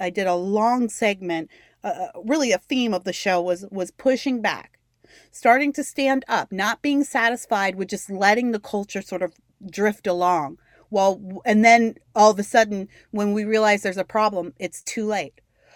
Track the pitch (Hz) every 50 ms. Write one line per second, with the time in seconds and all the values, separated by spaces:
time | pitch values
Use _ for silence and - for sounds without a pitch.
0 | 190 180 180 202 190 185 180 175 180 190 202 214 220 233 247 254 240 220 - -
1 | 240 208 202 190 190 175 170 160 160 - _ _ _ _ _ _ - 208 - -
2 | 185 - - 175 180 220 294 320 277 240 190 180 - - 277 254 247 226 202 185
3 | 185 190 180 - - 202 185 175 175 180 180 175 196 190 196 190 180 - - -
4 | - 262 262 233 - 277 254 233 208 196 151 98 - - _ _ _ _ _ _
5 | _ _ _ - _ _ - - - 240 240 262 294 285 285 - 277 - - -
6 | 269 269 269 269 - - 233 185 - - 190 190 196 214 226 - - 285 285 277
7 | 285 - - 254 226 233 247 240 - - 226 202 196 196 190 190 196 185 208 185
8 | - - 196 185 196 202 208 233 247 240 226 208 - - - 202 202 - - 196
9 | 196 - 190 175 185 170 - _ _ _ _ _ 196 190 - 196 208 214 208 -
10 | - 196 180 175 180 180 180 165 147 180 - - _ _ _ _ _ _ 208 196
11 | 190 196 190 202 202 185 190 190 - - 208 214 220 226 233 233 233 226 - -
12 | _ _ - 220 208 214 208 196 208 - - 233 220 214 208 196 190 - _ -
13 | _ _ - 208 208 202 202 214 208 214 220 214 214 208 208 196 - 196 180 190
14 | 180 - - 220 214 214 208 180 170 180 - - 190 170 - - - - - 233
15 | 214 214 214 196 151 - - _ _ _ _ _ _ _ _